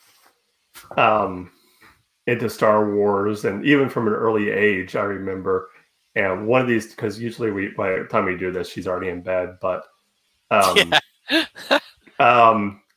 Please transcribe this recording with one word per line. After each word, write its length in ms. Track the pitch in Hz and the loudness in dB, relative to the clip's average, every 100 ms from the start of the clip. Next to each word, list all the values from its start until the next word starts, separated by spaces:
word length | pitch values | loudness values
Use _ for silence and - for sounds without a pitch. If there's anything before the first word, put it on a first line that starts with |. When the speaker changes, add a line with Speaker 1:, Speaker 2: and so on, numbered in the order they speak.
| _ _ _ _ _ _ _ - - - | _ _ _ _ _ _ _ -20 -8 0
Speaker 1:
um, 540 | 117 107 98 90 90 _ _ _ - _ _ _ - | 2 2 -2 -6 -14 _ _ _ -20 _ _ _ -4
into 220 | 120 113 | -2 -4
Star 440 | - 110 107 107 | 0 4 4 2
Wars. 500 | 101 101 98 104 104 | 2 2 2 0 -2
And 200 | 113 101 | -4 -2
even 240 | 143 143 131 | 2 4 2
from 180 | 135 110 | 0 -2
an 60 | |
early 360 | 110 113 110 104 | 0 0 0 0
age, 460 | 101 104 95 92 117 | 2 2 0 -4 -4
I 60 | |
remember, 680 | 101 98 95 95 95 92 - _ _ _ _ | -4 -6 -8 -6 -2 -2 -4 _ _ _ _
and 320 | 113 98 92 107 | -2 -2 -2 0
one 140 | 127 | 2
of 60 | 123 | 2
these, 260 | 113 110 | 0 -2
'cause 240 | - 113 104 | -6 -8 -6
usually 320 | 117 107 110 | -8 -6 -4
we, 180 | 98 98 | -4 -6
by 300 | - 98 92 | -4 -4 -4
the 60 | |
time 220 | 80 117 98 | -2 -2 -2
we 100 | 87 | -4
do 160 | 92 | -6
this, 160 | 90 85 | -6 -8
she's 160 | - 92 | -8 -6
already 200 | 90 92 | -6 -6
in 140 | 87 | -8
bed, 360 | 90 92 90 87 | -4 -4 -4 -6
but, 240 | 92 87 - _ _ _ _ _ - | -6 -6 -10 _ _ _ _ _ 0
um, 500 | 104 95 131 175 156 - _ - | 2 4 4 2 0 -2 _ -4
Speaker 2:
<laughs> 20 | |
Yeah. 500 | 311 311 - - 294 - _ _ - | -2 -2 -8 -2 -2 -2 _ _ 2
Speaker 1:
um, 640 | 123 123 117 107 101 98 _ | 4 6 6 4 -2 -8 _